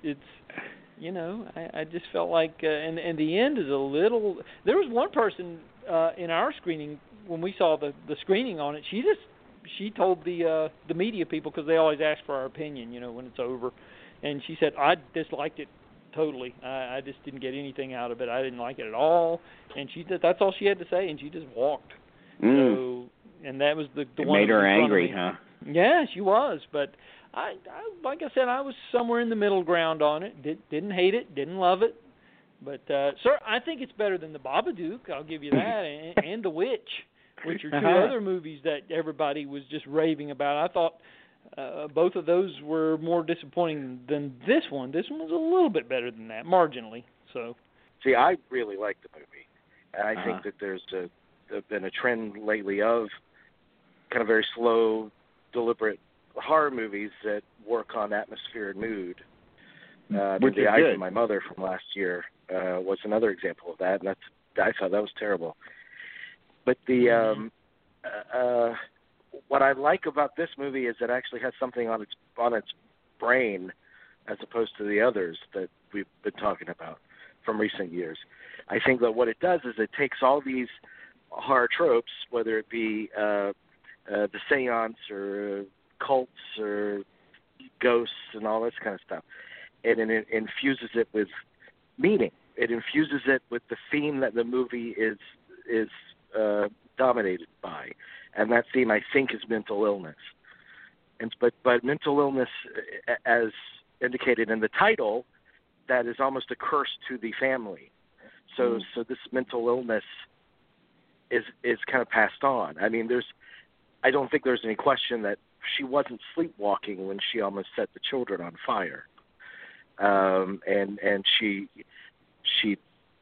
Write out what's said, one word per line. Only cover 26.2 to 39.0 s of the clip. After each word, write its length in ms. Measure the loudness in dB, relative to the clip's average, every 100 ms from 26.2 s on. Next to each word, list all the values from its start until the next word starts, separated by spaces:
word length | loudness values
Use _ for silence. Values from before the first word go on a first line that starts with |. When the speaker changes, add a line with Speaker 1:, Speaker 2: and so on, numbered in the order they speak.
Speaker 1:
was, 400 | 2 4 2 -2 -6
but 240 | -4 -4 -8 -20 -20 -14
I, 220 | -8 -8 -10 -16
I, 200 | -14 -12 -8
like 160 | -8 -6
I 60 | -2
said, 140 | 0 2
I 140 | 0
was 140 | -4 -10 -2
somewhere 280 | 0 2 2
in 80 | 0
the 60 | 2
middle 280 | 4 2
ground 380 | 4 4 4 4
on 220 | 2 2
it. 180 | -4 -8
Did, 160 | -6 -8 _
didn't 220 | -4 -2
hate 220 | 4 4
it, 220 | 4 -2 -6
didn't 220 | -6 2
love 240 | 4 4
it, 140 | 2 0 -16 _ _ _ _ _
but, 260 | -14 -14 -4
uh, 220 | 0 0 2
sir, 160 | 2 2 2
I 140 | -4
think 220 | -4 -8
it's 100 | -10
better 240 | -2 -2 -2
than 140 | -6
The 60 | -12
Babadook, 720 | -2 0 0 -2 -6 -8 -10
I'll 120 | -12
give 200 | -10 -10
you 80 | 2
Speaker 2:
<laughs> 40 | 2
Speaker 1:
that, 200 | 2 -2
and, 420 | -4 -8 -2 -2 -2
and 180 | -4
The 60 | -4
Witch, 380 | -2 -2 -2 -6 -14 -16 _ _ -12
which 200 | -8 -6 -2
are 60 |
two 60 | 2
Speaker 2:
Uh-huh. 280 | 6 6 6
Speaker 1:
other 160 | 2
movies 380 | -2 -4 -6 -6
that 180 | -4 -4 -4
everybody 540 | -4